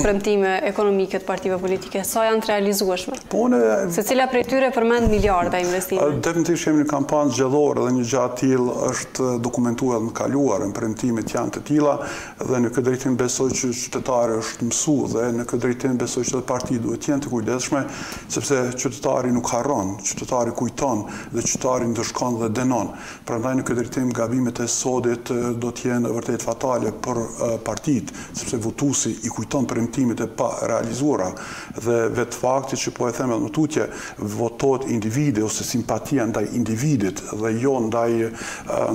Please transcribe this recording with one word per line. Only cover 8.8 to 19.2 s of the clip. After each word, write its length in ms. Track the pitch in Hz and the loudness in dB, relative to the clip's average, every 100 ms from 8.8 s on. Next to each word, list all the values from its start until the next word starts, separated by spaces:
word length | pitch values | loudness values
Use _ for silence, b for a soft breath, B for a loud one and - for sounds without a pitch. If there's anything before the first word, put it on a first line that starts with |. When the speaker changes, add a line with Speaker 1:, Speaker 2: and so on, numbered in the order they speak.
| 131 | -2
Speaker 2:
është 400 | 123 - - 127 120 120 | -2 -4 -2 0 0 0
dokumentuar 560 | 131 120 120 131 117 | 0 0 2 0 0
në 100 | 113 - | -2 -2
kaluar, 500 | 110 135 135 95 101 | 0 2 2 2 -2
në 100 | 95 | -2
premtimet 580 | 113 107 127 113 104 | -4 0 0 0 -2
janë 220 | 127 101 104 | -2 -2 -4
të 80 | - | 2
tilla 280 | 151 147 143 B B B B | 4 4 2 B B B B
dhe 200 | - 127 | -2 2
në 100 | 117 | 2
këtë 140 | 120 123 | 2 2
drejtim 300 | 127 139 123 | 2 0 2
besoj 280 | 123 - 131 | 2 2 0
që 220 | 117 127 117 | 0 -2 -2
qytetari 600 | - 127 120 123 117 113 | -4 -4 0 2 2 0
është 260 | 110 - 117 | -4 -4 -2
mësu 260 | - - 139 117 | 0 2 2 2
dhe 140 | 117 120 117 | 0 0 0
në 100 | 117 | -2
këtë 140 | 123 127 | 0 0
drejtim 320 | 120 135 123 | 0 0 0
besoj 260 | 120 127 120 | 0 -2 -2
që 100 | 127 | -2
dhe 60 | 120 | -2
parti 340 | 123 - 123 | -2 0 -2
duhet 200 | 117 113 | -2 -4
të 100 | - | 0
jenë 140 | 139 104 | -2 0
të 60 | |
kujdesshme, 520 | 117 110 123 - 143 - B B B B 147 | -2 0 0 0 0 -2 B B B B -4
sepse 240 | 120 135 127 123 | 2 2 2 -2
qytetari 560 | 135 120 139 135 | -4 -2 0 2